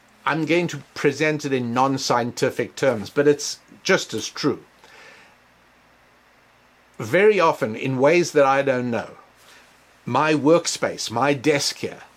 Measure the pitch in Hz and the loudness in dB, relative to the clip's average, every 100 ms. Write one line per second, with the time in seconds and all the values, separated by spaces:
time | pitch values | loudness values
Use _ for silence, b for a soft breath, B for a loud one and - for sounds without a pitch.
0 | _ _ 139 156 151 170 170 139 - - | _ _ -4 -4 0 0 -2 -6 -14 -2
1 | 147 131 156 151 143 131 120 123 135 135 | -2 0 -2 -2 -2 -4 -2 0 0 0
2 | - 123 120 - 131 - 117 - 139 113 | 0 -2 -2 -2 -2 -2 -6 -2 -2 -2
3 | 98 151 143 143 - - _ - - 190 | -4 0 2 2 -4 -12 _ -8 -2 -2
4 | - 110 - - 147 98 - _ B B | -2 -8 -10 -4 -4 -4 -10 _ B B
5 | B B B B _ _ _ _ _ _ | B B B B _ _ _ _ _ _
6 | _ _ _ _ _ _ _ _ _ - | _ _ _ _ _ _ _ _ _ -12
7 | 107 165 214 202 165 - 117 117 135 131 | -2 4 4 6 2 2 -4 -4 -4 2
8 | 143 175 175 147 135 135 135 127 123 113 | 4 4 4 4 4 4 0 -2 -2 -4
9 | - - - _ b b b b _ _ | -6 -14 -20 _ b b b b _ _
10 | - 127 156 151 139 165 - - 110 82 | -4 0 2 2 4 4 2 -4 -6 -6
11 | - 113 139 143 131 143 - - 104 - | -6 -2 0 0 0 0 -2 -6 -10 -12
12 | - | -20